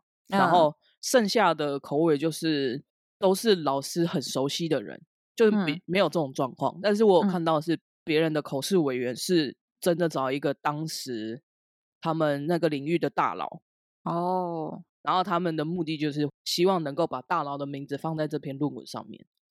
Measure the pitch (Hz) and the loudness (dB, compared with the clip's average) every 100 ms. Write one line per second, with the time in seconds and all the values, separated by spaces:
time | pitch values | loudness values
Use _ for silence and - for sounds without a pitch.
0 | _ _ - 196 180 175 151 - _ _ | _ _ -2 2 4 6 4 2 _ _
1 | - 254 202 233 185 156 147 139 - 147 | 0 2 4 4 4 2 -2 -4 -2 2
2 | 165 143 160 151 160 147 135 139 - _ | 2 2 0 -2 -2 0 0 -4 -10 _
3 | _ - 190 190 233 185 147 139 - 175 | _ 0 2 2 2 2 2 -2 -2 -2
4 | 170 160 - 131 143 - 165 139 95 - | 0 -2 -4 -2 -2 -2 -2 -2 -4 -12
5 | - _ _ - 220 208 170 180 - 185 | -20 _ _ 2 4 4 0 -4 0 2
6 | 170 170 135 139 127 - - 165 202 208 | 2 0 -2 -2 -4 -2 -4 -2 0 4
7 | 220 175 196 180 165 156 165 156 _ _ | 6 6 4 2 2 0 0 -4 _ _
8 | - 156 165 151 - 139 - 196 139 127 | -2 2 2 0 -2 -4 0 2 2 0
9 | 123 113 - 175 131 - _ _ 185 170 | -4 -4 0 2 2 -4 _ _ 0 2
10 | 170 151 131 143 147 139 151 147 160 - | 0 0 -2 -2 -2 -2 -4 -4 -6 -8
11 | 131 113 110 120 _ _ _ _ _ _ | -8 -8 -8 -10 _ _ _ _ _ _
12 | 165 160 151 143 147 170 160 143 143 170 | -4 0 0 0 0 0 0 0 -2 0
13 | 143 - 131 87 - 170 _ _ _ _ | 0 0 0 -2 -8 -12 _ _ _ _
14 | 170 170 175 185 175 165 156 - - _ | -6 -2 -2 -2 -2 -4 -6 -10 -16 _
15 | 147 180 175 170 175 156 151 180 151 156 | -2 0 0 0 0 -2 -2 -4 -4 -2
16 | 151 147 143 - - - 180 185 147 143 | -2 -2 -4 -4 -6 2 2 2 -2 -2
17 | 165 127 - 175 143 143 143 139 143 139 | -2 -4 -2 -2 -2 -6 -6 -8 -8 -6
18 | 160 156 151 151 147 139 147 127 - 113 | -4 -2 -2 -4 -6 -4 -4 -6 -12 -12
19 | - - _ _ _ | -12 -16 _ _ _